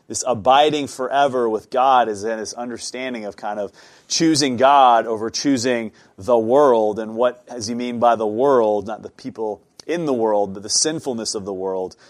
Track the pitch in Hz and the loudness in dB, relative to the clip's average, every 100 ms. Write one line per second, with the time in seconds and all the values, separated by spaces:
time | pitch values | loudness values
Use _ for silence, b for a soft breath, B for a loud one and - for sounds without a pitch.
0 | _ 117 127 117 127 135 151 147 131 - | _ -6 -4 0 4 4 4 0 -6 -8
1 | 127 139 143 127 117 107 - 127 135 127 | -4 0 0 2 0 -2 -2 0 4 4
2 | 113 101 110 110 101 120 120 113 - 123 | 2 -2 -6 -6 -8 -10 -12 -12 -12 -10
3 | 131 120 104 - 107 104 98 b b b | -8 -8 -10 -10 -10 -6 -8 b b b
4 | _ - 165 147 143 117 131 143 127 117 | _ 0 2 2 0 2 4 6 6 6
5 | 110 110 113 - 147 131 127 117 110 b | 2 -4 -6 -4 -2 0 0 -2 -4 b
6 | b - 95 120 113 135 143 113 107 107 | b -10 0 2 4 4 6 4 2 -2
7 | 110 110 123 120 _ 123 104 120 123 120 | -6 -2 -2 -2 _ -12 -8 -6 -6 0
8 | 120 110 107 110 143 127 107 104 101 104 | 2 2 0 0 2 4 4 0 -4 -12
9 | 98 - 127 107 110 101 _ - - 170 | -14 -16 -14 -8 -8 -8 _ -16 -6 -4
10 | 156 123 110 104 101 98 104 - 156 160 | -2 0 2 2 0 -6 -6 -2 -2 -4
11 | 143 117 107 110 98 95 95 95 92 - | -6 -8 -8 -8 -8 -6 -6 -4 -6 -10